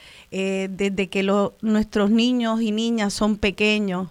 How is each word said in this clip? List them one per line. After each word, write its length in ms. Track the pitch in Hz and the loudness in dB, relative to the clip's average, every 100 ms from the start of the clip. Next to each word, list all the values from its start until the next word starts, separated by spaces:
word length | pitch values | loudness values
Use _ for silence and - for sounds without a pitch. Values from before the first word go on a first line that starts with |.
| - - - | -20 -20 -12
eh, 340 | 185 190 190 190 | -6 -4 -4 -4
desde 380 | 190 202 196 185 | -4 -2 -2 -2
que 140 | 196 | 0
lo, 320 | 196 202 196 - | 2 2 0 -2
nuestros 500 | 220 214 214 214 202 | 0 0 0 2 2
niños 520 | 226 240 247 226 226 | 4 2 2 0 -2
y 100 | 226 | -2
niñas 400 | 214 233 233 202 | -2 -2 0 -2
son 240 | - 208 208 | 0 0 0
pequeños. 720 | 208 180 214 214 202 180 185 | -2 0 0 0 0 -4 -6